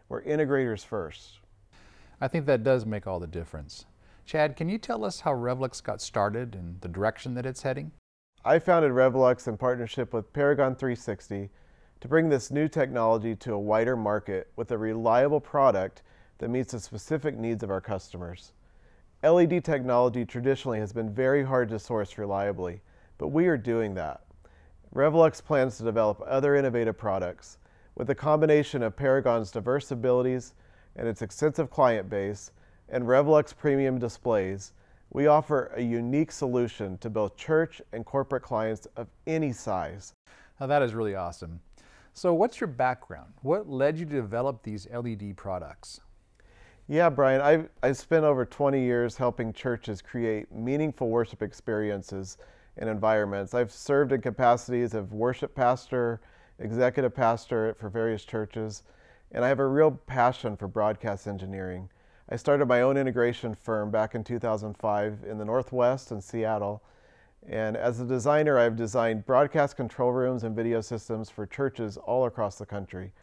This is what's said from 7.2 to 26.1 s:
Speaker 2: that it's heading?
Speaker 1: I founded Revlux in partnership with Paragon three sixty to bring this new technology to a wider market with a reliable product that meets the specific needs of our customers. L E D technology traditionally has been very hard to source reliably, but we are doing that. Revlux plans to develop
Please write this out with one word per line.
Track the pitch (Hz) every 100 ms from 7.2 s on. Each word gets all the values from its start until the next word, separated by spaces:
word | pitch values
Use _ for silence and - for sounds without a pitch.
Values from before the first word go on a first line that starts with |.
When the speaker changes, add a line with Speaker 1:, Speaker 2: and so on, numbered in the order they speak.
| 131
Speaker 2:
that | 123
it's | 131 131
heading? | 139 135 156 - _ _ _ _
Speaker 1:
I | - 160
founded | 185 170 147
Revlux | 123 131 131 127 123 123
in | 104
partnership | 127 123 113 - 117
with | 113 101
Paragon | 143 143 143 131 127
three | 131
sixty | 117 - 98 - 101 98 - _ _ _ _
to | 120
bring | 160 165
this | 135 -
new | 143 151
technology | 165 135 123 113 113 113
to | 107 123
a | 104
wider | 104 107 117 123
market | 104 104 101 95 -
with | - 117
a | 113
reliable | 110 113 113 123 143 147
product | - 147 135 95 95 - - - - -
that | 117
meets | 127 127
the | 117
specific | - 107 - 156 151 120
needs | 113 110
of | 107
our | 95
customers. | 98 95 - 101 87 87 - _ _ - - _ _ _
L | 151 175
E | 165
D | 175
technology | - 143 127 120 123 120
traditionally | 113 123 127 135 135 107
has | 104
been | 113 110
very | 104 131 143
hard | 135 127 113
to | 110
source | - 113 98 -
reliably, | 101 98 101 92 90 98 - - - -
but | 78
we | 151 180
are | 139
doing | 117 117 107
that. | 92 78 62 - - - _ - - -
Revlux | - 147 160 160 -
plans | - 147 131 -
to |
develop | 113 110 107